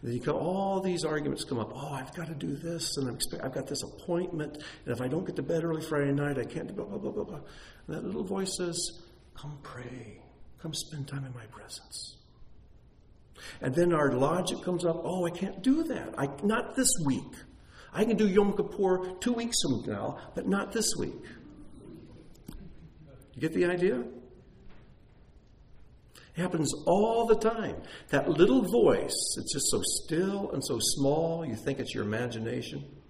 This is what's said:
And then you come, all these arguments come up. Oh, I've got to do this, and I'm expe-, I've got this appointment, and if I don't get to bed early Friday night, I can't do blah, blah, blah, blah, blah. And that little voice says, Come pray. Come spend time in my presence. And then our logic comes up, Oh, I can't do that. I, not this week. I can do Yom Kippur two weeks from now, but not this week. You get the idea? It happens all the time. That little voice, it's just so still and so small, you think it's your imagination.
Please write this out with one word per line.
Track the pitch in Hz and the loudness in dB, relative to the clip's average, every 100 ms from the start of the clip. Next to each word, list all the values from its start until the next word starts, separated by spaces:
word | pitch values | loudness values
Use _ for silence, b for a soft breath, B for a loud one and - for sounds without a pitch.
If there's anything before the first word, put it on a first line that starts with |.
And | 123 | -4
then | 120 | -4
you | |
come, | - - | 0 0
all | 160 190 196 190 | 0 0 0 0
these | 185 175 | 0 0
arguments | 156 151 147 - | 0 0 -2 -4
come | - 113 | -2 -2
up. | 107 | -4
Oh, | - 147 | -6 -6
I've | 135 135 | -6 -8
got | - 165 | -8 -8
to | |
do | 147 139 | -6 -4
this, | 143 165 170 - - | -4 -4 -4 -4 -2
and | 131 | -2
I'm | 120 | 0
expe-, | - - | -2 -2
I've | 131 | -4
got | 139 - | -4 -4
this | 143 | -6
appointment, | - - - 170 180 160 151 - | -6 -10 -2 0 0 -2 -6 -8
and | - - - | -14 -12 -6
if | 117 | -2
I | 127 | 0
don't | 151 190 | 0 -2
get | 165 | -4
to | |
bed | 143 165 | 0 0
early | 165 156 | 2 -2
Friday | - 151 143 | 0 2 2
night, | 139 143 135 | 2 2 0
I | |
can't | 113 160 - | -2 -6 -6
do | |
blah, | - | -6
blah, | - 101 | -6 -4
blah, | 101 | -4
blah, | - | -4
blah. | - 190 - B B B - | -4 -8 -12 B B B -10
And | 160 | -6
that | |
little | - 220 | -4 -4
voice | 196 196 190 - | -2 -2 -2 -2
says, | 175 170 - - B B B | -2 -2 -4 -8 B B B
Come | - 147 143 | -14 -12 -12
pray. | - 123 123 127 113 - - - - - | -12 -12 -12 -12 -14 -16 -20 -20 -20 -12
Come | 160 | -8
spend | 143 - 151 135 | -6 -6 -8 -6
time | 139 | -6
in | 131 | -6
my | 120 107 | -10 -14
presence. | - - - - - - - - - - - - - - - - - - - B B | -18 -16 -16 -14 -14 -14 -16 -20 -20 -20 -20 -20 -20 -20 -20 -20 -20 -20 -18 B B
And | 139 | 0
then | 135 175 | 4 4
our | 160 143 | 6 4
logic | 127 135 175 180 - | 4 4 2 0 -2
comes | - 175 | -2 0
up, | 170 165 | 2 0
Oh, | 143 185 170 | -2 0 0
I | |
can't | 170 190 - | 0 -4 0
do | 262 294 | 4 4
that. | 320 220 - - | 4 -2 -6 -2
I, | 139 - | -2 2
not | 208 226 - - | 2 2 0 2
this | 254 - | 4 4
week. | 147 120 - - - - B B B | 2 0 -2 -14 -18 -20 B B B
I | - | 0
can | 226 208 | 2 6
do | 214 | 6
Yom | 190 202 190 | 8 6 2
Kippur | 185 - 190 180 - - | -2 2 4 4 0 -2
two | 247 | 0
weeks | 233 233 - | 0 0 0
from | 143 120 - | 2 0 0
now, | 101 110 147 B | -4 -4 -6 B
but | - - | -6 0
not | 196 - | 0 0
this | 226 214 - | 0 0 0
week. | - - B B - - - - - - - - - - - - - - - - - - - | -2 -6 B B -18 -18 -16 -16 -16 -16 -18 -20 -20 -16 -14 -14 -14 -16 -18 -20 -20 -20 -16
You | 120 | -4
get | 156 | -2
the | 175 175 | 2 2
idea? | 180 185 240 - - - - - - - - - - - - - - - - - - - - - B B - | 4 2 2 -4 -10 -18 -20 -20 -20 -18 -18 -20 -20 -20 -20 -20 -20 -20 -20 -20 -20 -20 -20 -20 B B -4
It | |
happens | 185 165 139 - - | -2 0 0 0 4
all | 185 220 226 226 | 6 6 4 6
the | 220 | 6
time. | - 226 208 - B B B | 6 2 -4 -4 B B B
That | 143 - | 2 4
little | 151 180 - | 8 8 8
voice, | 113 240 156 98 - - - - | 6 6 8 6 2 -2 -2 -4
it's | - | -4
just | 139 - | -2 2
so | 110 | 2
still | - - - 160 190 196 202 | 2 -2 0 0 2 0 -2
and | 143 | -2
so | - 120 | 0 0
small, | 110 - 139 151 165 165 | 2 4 4 4 2 0
you | 160 110 | -2 -2
think | - 139 | -2 -2
it's | - | -4
your | - | -2
imagination. | 107 110 123 113 113 123 - 143 143 - | -2 0 -2 -2 -2 -4 -4 -8 -10 -16